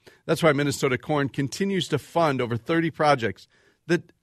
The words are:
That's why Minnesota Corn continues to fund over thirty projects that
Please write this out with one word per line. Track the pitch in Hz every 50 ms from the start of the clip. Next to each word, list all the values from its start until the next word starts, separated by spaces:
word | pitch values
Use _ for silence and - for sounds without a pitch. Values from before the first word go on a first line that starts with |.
| _ - - _ _
That's | - 165 - 165
why | 160 139
Minnesota | 139 147 143 131 - 147 139 127 120
Corn | - - 151 143 139 -
continues | - - 139 123 - - 196 196 196 180 - -
to | 156 131
fund | - - - 170 165 151 135 123
over | 123 110 120
thirty | 113 - - 165 165 165 160
projects | - - 156 147 143 123 113 101 92 - - - _ _ _ _ _ _ _
that | 151 175 170 - _ _ _